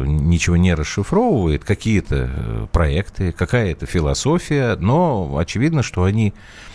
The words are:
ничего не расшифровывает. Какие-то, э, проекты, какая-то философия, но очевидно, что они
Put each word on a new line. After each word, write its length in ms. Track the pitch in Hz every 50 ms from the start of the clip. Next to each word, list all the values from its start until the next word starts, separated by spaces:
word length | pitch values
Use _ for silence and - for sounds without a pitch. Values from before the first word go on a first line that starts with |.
| 65
ничего 500 | 69 76 76 71 82 87 80 - 87 87
не 180 | 85 90 92 85
расшифровывает. 920 | 76 76 - - 101 101 - 170 208 247 240 175 113 90 80 73 69 -
Какие-то, 680 | - 101 - - 113 107 92 - - 71 67 62 62 67
э, 300 | 73 - 55 55 55 53 -
проекты, 640 | - 82 82 73 69 87 - - - - 95 87
какая-то 540 | - - 90 - - 123 110 92 78 - -
философия, 920 | - - 90 76 71 69 - - 131 165 175 - - 151 139 127 117 98 -
но 600 | 78 107 131 165 180 165 127 98 87 69 69 73
очевидно, 440 | 85 - - 101 131 165 165 139
что 200 | 110 - - - 90
они 300 | 95 104 110 110 101 - - - - - - - -